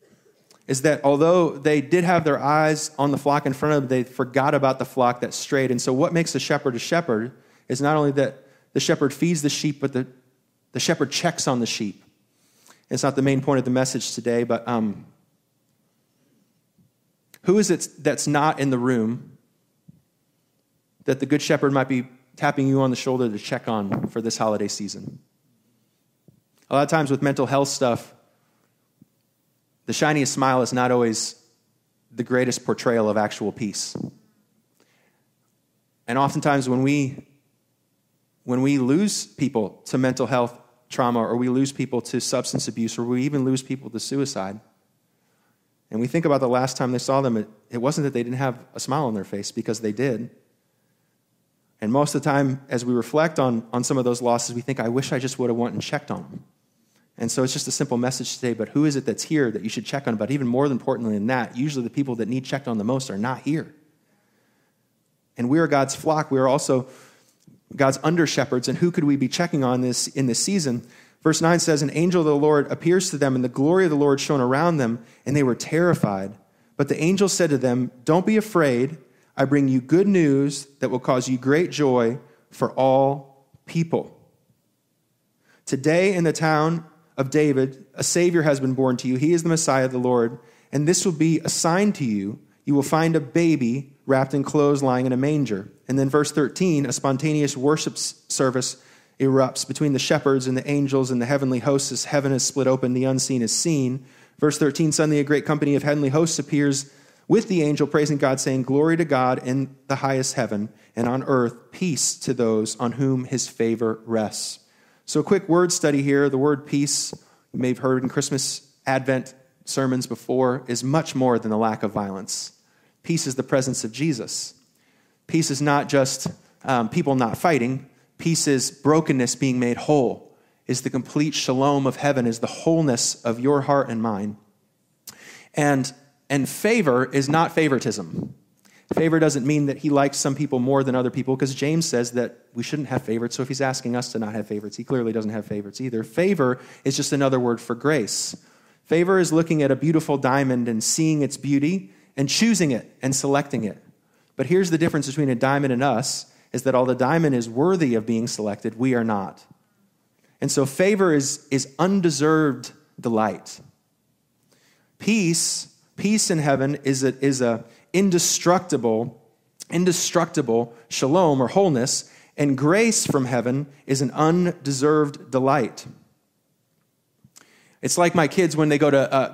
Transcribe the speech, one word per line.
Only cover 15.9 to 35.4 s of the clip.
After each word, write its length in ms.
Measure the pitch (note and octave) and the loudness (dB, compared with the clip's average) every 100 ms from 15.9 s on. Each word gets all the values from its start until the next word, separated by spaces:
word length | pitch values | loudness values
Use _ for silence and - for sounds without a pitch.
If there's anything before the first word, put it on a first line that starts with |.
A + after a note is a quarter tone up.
| _ _ _ _ _ _ _ _ _ _ _ _ _ _ - | _ _ _ _ _ _ _ _ _ _ _ _ _ _ -6
who 160 | - G#3 | 2 4
is 120 | G3+ | 4
it 180 | E3 - - | 0 -4 -4
that's 280 | D3 C3 - | -2 -2 0
not 320 | D3 D3+ C#3 | 2 2 0
in 120 | C#3 | 0
the 80 | B2+ | 0
room 600 | B2 B2 A2 B2 - - _ _ _ _ _ - _ _ _ _ _ _ _ _ _ _ | 0 0 0 -4 -10 -20 _ _ _ _ _ -20 _ _ _ _ _ _ _ _ _ _
that 160 | - C3 | -4 -2
the 60 | C3+ | 0
good 140 | D3 | 0
shepherd 320 | - D3 C#3+ | 2 0 2
might 160 | C#3 C3 | 0 0
be 200 | B2+ B2 - _ - | -2 -4 -12 _ -4
tapping 300 | D3 D3 C3+ | -2 0 2
you 140 | C3+ | 2
on 100 | C3+ | 2
the 60 | A#2+ | 0
shoulder 320 | C3+ B2+ A#2+ | -2 0 0
to 100 | G#2 | -4
check 300 | - A#2+ - | -6 -6 -4
on 400 | A2 G2 - G#2+ | -4 -4 -4 -6
for 120 | A2+ | -6
this 180 | A2+ - | -4 -2
holiday 280 | A2 G#2 G2+ | -2 -2 -4
season? 520 | - G2+ G2+ G2 - _ _ _ _ _ _ _ _ _ _ _ _ _ _ - | -6 -10 -12 -14 -16 _ _ _ _ _ _ _ _ _ _ _ _ _ _ -4
A 60 | |
lot 80 | C3+ | 0
of 60 | C#3+ | 2
times 220 | D#3+ C#3+ | 0 0
with 120 | C3+ | 0
mental 240 | C#3+ C3+ B2 | 0 0 0
health 220 | C#3 C#3 | 0 0
stuff, 440 | - B2+ A#2 - _ _ _ _ _ _ _ _ _ _ _ _ _ _ _ _ _ - | 0 0 0 -6 _ _ _ _ _ _ _ _ _ _ _ _ _ _ _ _ _ -8
the 60 | |
shiniest 400 | A2+ D3+ D3+ C3 | 0 2 2 0
smile 300 | - C3 C3 | 0 2 2
is 100 | A#2 | 2
not 180 | B2 B2 | 0 2
always 460 | B2 A#2 A2 - - _ _ _ _ _ _ _ | 2 2 0 -6 -10 _ _ _ _ _ _ _
the 140 | A2+ | -8
greatest 400 | A#2 B2+ B2 A#2 | -2 0 0 -2
portrayal 440 | - G#2+ C3 A#2 G#2+ | -2 -2 0 2 2
of 80 | G#2 | 2
actual 360 | G#2+ - G#2 | 0 -2 -6
peace. 420 | - G#2 - - - - - _ _ _ _ _ _ _ _ _ _ _ _ | -4 -6 -6 -8 -10 -12 -14 _ _ _ _ _ _ _ _ _ _ _ _